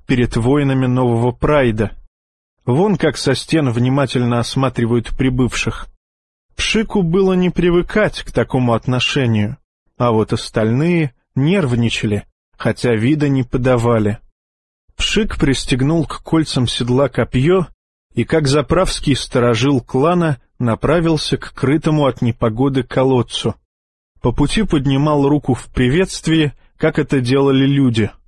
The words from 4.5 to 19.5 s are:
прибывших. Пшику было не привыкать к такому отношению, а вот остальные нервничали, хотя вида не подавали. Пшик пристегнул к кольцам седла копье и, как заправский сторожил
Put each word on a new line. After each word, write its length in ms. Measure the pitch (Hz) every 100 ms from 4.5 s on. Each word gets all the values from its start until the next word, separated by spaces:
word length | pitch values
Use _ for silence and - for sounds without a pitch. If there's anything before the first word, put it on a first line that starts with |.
| 135 135 123 117 120 - -
прибывших. 720 | 131 127 120 - - - - - _ _ _ _ _
Пшику 480 | - - 220 220 208
было 300 | 170 185 190
не 180 | 185 180
привыкать 720 | - 175 175 170 214 196 -
к 80 | -
такому 440 | - 113 131 123
отношению, 840 | 113 - 127 - 151 123 110 104 131 _ _ _ -
а 160 | 120
вот 200 | 110 107
остальные 800 | 117 - - 110 123 165 170 147 - _
нервничали, 920 | - 143 202 139 120 117 - 113 104 - _ _ -
хотя 380 | 120 107 127
вида 340 | 113 117 156 147
не 140 | 135
подавали. 760 | 123 135 127 123 117 117 104 104 - _ _ _ _ _ _ -
Пшик 400 | - 202 220 -
пристегнул 640 | 147 127 - 127 135 165
к 180 | 147 -
кольцам 420 | - 160 151 139 120
седла 420 | - 123 127 139
копье 600 | - 117 127 143 190 170 - _ _ _
и, 100 | -
как 240 | 117 160 143
заправский 640 | 147 139 165 185 - -
сторожил 640 | 127 - 131 120